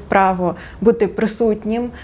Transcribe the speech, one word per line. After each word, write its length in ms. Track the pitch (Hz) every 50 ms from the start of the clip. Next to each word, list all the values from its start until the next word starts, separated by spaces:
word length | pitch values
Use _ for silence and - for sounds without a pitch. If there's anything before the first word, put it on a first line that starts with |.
| -
право 480 | - 196 196 190 190 190 180 180 175 180 - - - - -
бути 260 | 196 226 233 - 208
присутнім, 840 | 180 - - 226 208 214 - 240 220 214 214 - 214 220 240 247 240 - -